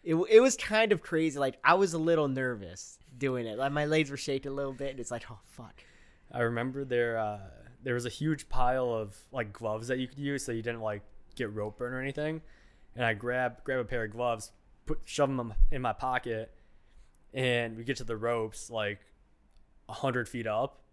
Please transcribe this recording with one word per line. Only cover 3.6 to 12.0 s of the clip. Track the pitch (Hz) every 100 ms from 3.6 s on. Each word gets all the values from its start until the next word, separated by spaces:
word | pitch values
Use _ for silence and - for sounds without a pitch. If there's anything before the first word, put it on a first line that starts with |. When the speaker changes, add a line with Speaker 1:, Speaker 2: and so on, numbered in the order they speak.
| 139
Speaker 1:
my | 147 147
legs | 156 143
were | 139
shaking | - 135 139
a |
little | 139 139
bit, | 127 139
and | 135
it's | 117
like, | 117 -
"Oh, | 104 -
fuck." | - 113 - - - - - -
Speaker 2:
I | -
remember | 117 120 127 135
there, | 135 123 117 113
uh, | 107 104 95 - - -
there | 131
was | 123 120
a |
huge | - 151 147 -
pile | - 123 131 123
of, | 113 104 - -
like, | 131 110
gloves | 101 113 110 117
that | 131
you | 127
could | 139
use | 143 139
so | -
you | 113
didn't, | 117 117
like, | 110 104 - - - -
get | 113
rope | 107 104 -
burn | 123
or | 127